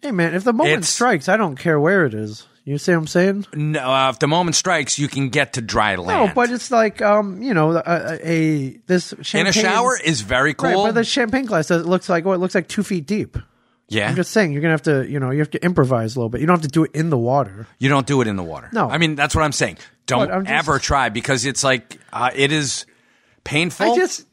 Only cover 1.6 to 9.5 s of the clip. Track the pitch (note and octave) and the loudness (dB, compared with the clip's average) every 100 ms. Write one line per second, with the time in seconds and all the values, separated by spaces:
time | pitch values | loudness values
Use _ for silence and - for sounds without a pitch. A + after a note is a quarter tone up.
1.6 | F3 D3+ D3+ G3 D3+ G#2+ G#2+ G#2+ - _ | 0 2 4 4 2 -2 -8 -10 -18 _
2.6 | - C#3+ - E3+ D#3 F3 F#3 G3+ G3+ D3+ | -8 -6 0 0 2 2 2 0 -6 -4
3.6 | D3+ D3+ B2+ C3+ C3+ C3 D3 E3 F3+ D3+ | -2 -2 0 2 2 2 2 2 2 0
4.6 | F#3 E3+ C#3 - C#3+ C3+ C#3 D3 C3+ - | 0 0 0 -2 -2 -2 -2 0 0 -2
5.6 | A2+ A#2 G#2+ F#2 F2 E4 A3 - A#3+ A#3+ | -4 0 2 0 -2 2 2 2 0 -2
6.6 | - A#3+ A3 - G#3 G#3 G#3 F#3 B3 F#3+ | -2 2 2 0 2 2 0 -6 -2 2
7.6 | D#3 E3 E3 E3+ A2+ D#3+ E3 E3 D#3+ D3+ | 2 2 0 -2 -2 -8 -2 0 2 0
8.6 | C3+ - _ F3+ - - - - F#3 | -2 -8 _ 0 0 -12 -4 0 2